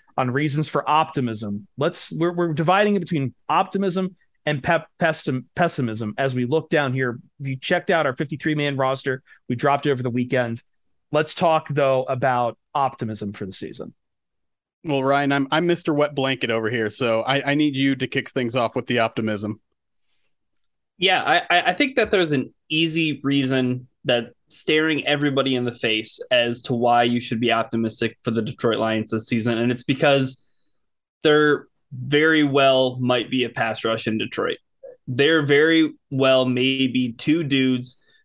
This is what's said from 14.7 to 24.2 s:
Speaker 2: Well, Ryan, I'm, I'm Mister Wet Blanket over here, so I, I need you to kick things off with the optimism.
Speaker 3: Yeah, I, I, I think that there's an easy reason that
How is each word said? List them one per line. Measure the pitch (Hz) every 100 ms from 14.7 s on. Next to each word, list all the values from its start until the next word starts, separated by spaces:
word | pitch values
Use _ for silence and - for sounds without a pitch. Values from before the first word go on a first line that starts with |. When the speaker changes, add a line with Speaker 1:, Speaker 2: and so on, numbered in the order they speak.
| _
Speaker 2:
Well, | 165 139
Ryan, | 131 139 139
I'm, | 139 135
I'm | 156 170
Mister | 170 -
Wet | 147 147
Blanket | 139 135 131 117
over | 113 110
here, | 117 107
so | - 120 113
I, | 123 139 135
I |
need | 143 151 135
you | 139
to | 131 127
kick | 139 131
things | 135 120 131
off | 113
with | 131 113
the | 120
optimism. | 113 - 110 104 104 110 _ _ _ _ _ _ _ _ _ _ _ _ _ _
Speaker 3:
Yeah, | 185 175
I, | 123 165 -
I, | 175 165
I |
think | 180 277 262
that | 214
there's | 196 165
an | 143 - - _
easy | 156 165 160 160 143
reason | 135 139 131 135 123 123 127 _ 131
that | 120